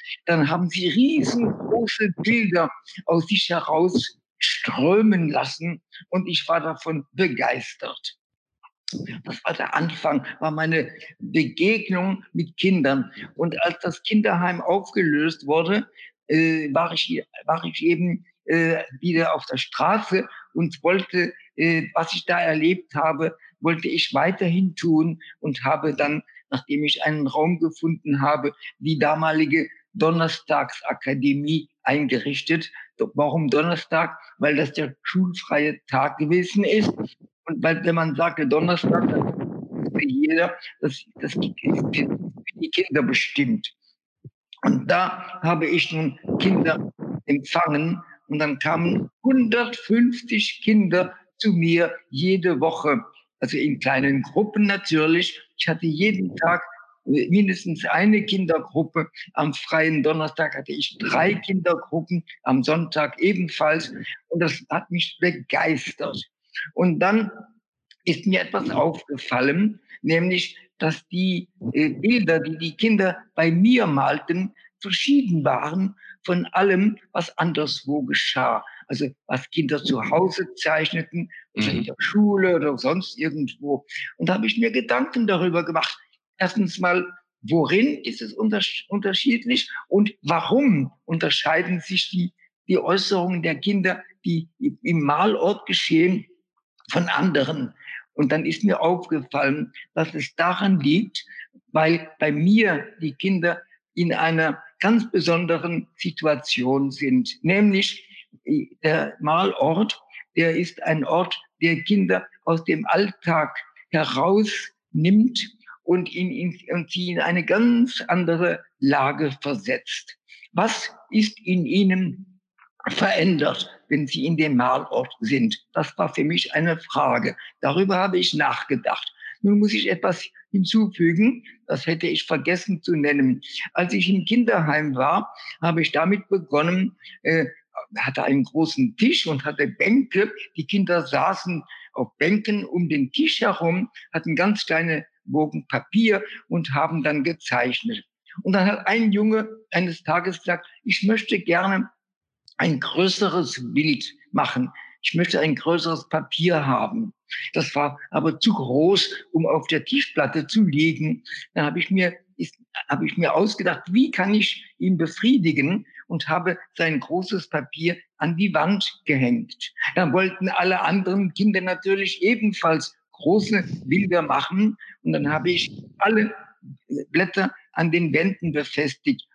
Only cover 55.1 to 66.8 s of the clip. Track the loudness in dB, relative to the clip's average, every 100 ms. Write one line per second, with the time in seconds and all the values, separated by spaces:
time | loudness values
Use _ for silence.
55.1 | 2 0 -6 -14 -6 -4 -2 -2 2 2
56.1 | 2 -2 0 0 0 -2 -18 -20 _ 0
57.1 | 0 4 4 4 0 -4 -4 -2 2 4
58.1 | 4 2 -2 0 0 0 -2 -2 -2 -6
59.1 | -8 -10 -2 -2 -2 -2 0 2 2 2
60.1 | 0 -2 -4 -4 -6 -10 -6 -6 -6 -2
61.1 | 2 2 0 -2 -2 0 -2 -2 -6 -2
62.1 | -4 -6 -8 0 2 2 0 0 -2 -2
63.1 | 0 0 2 -2 0 0 0 -2 -12 -12
64.1 | -14 -6 -2 0 -2 -6 -6 -4 -4 -4
65.1 | -2 -2 -2 -4 -2 0 -2 -4 -8 -8
66.1 | -8 -12 _ _ -12 -8 0